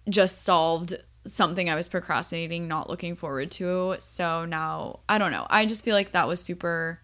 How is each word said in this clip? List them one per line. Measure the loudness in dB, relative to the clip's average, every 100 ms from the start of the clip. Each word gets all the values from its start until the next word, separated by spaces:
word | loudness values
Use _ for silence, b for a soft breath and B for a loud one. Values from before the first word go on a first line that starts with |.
| 0
just | 4 4 4
solved | 4 4 4 2 -2 -10 -12 -16 -4
something | 2 2 2 0
I |
was | 0 -2
procrastinating, | -4 -2 -2 -2 -4 -4 -6 -4
not | -4 -4
looking | -6 -6 -6
forward | -6 -4 -2
to. | -2 -2 0 -2 -2
So | -2 -2 -2 -2 -2
now, | -4 -4 -4 -8 -8 0
I | 2
don't | 2
know. | -2 2
I | 4 4
just | 0
feel | 2
like | 2 2
that | 2 2
was | 0
super | -2 -2 -4 -2 -4 -8